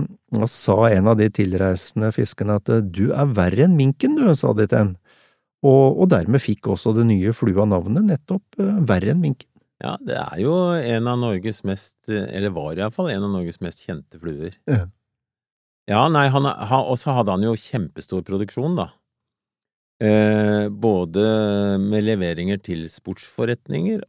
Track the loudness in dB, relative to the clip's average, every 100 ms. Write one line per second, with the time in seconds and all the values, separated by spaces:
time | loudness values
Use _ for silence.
0 | -2 -10 _ -2 0 0 2 4 4 4
1 | 4 4 2 0 0 0 0 0 -2 -2
2 | -2 0 -2 -2 -2 -2 0 0 0 0
3 | 0 0 0 2 2 4 4 4 2 2
4 | 0 2 2 4 2 2 2 2 2 -2
5 | _ _ _ _ _ _ 6 6 6 4
6 | 4 2 2 0 0 -4 -4 -2 0 2
7 | 2 2 0 0 0 2 2 0 0 0
8 | 0 0 -4 -8 -6 -4 -2 0 2 0
9 | 0 0 -2 -4 -10 _ _ -12 -10 -8
10 | -8 -8 -8 -4 -2 0 0 -2 -2 -2
11 | -2 -2 -2 -4 -6 -6 -6 -8 -10 -14
12 | -6 -6 -6 -4 -6 -4 -8 -6 -6 -4
13 | -4 -4 -4 -4 -6 -8 -12 -12 -12 -12
14 | -14 -14 -12 -10 -12 -10 -2 -2 -4 -12
15 | _ _ _ _ _ _ _ _ -2 0
16 | 2 2 2 2 0 -4 -2 -2 0 -4
17 | -2 0 0 0 0 -2 -4 -6 -6 -10
18 | -8 -8 -4 -6 -6 -6 -4 -4 -6 _
19 | _ _ _ _ _ _ _ _ _ -2
20 | 2 4 4 2 2 0 -2 0 0 2
21 | 0 0 2 2 0 0 0 0 0 0
22 | 0 0 -2 -4 -4 -4 -6 -8 -10 -12
23 | -12 -12 -12 -6 -4 -4 -6 -6 -4 -6